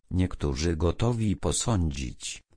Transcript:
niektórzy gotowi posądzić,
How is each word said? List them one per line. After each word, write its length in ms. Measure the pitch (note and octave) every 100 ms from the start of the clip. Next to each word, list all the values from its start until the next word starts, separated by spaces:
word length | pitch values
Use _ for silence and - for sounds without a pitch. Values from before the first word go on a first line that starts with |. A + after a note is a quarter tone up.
| _
niektórzy 640 | F#2 F2+ - D2 C2+ E2+ D#2+
gotowi 600 | E2+ - A#2 A#2+ G#2+ F2+
posądzić, 1080 | E2+ - - G#2 E2 C#2 B1 - - - -